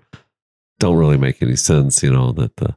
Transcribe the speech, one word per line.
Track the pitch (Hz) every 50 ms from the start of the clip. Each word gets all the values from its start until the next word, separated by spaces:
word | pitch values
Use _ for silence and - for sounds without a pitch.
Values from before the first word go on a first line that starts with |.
| _ _ - - _ _ _ _ _ _ _ _ _ _ _ -
don't | 107 92 85
really | 82 80 73 73 69
make | 67 65 - - -
any | 62 64
sense, | 64 - - 82 73 69 69 - - -
you | 69
know, | 65 65 64 62 62
that | 80 60 57 -
the, | - - - -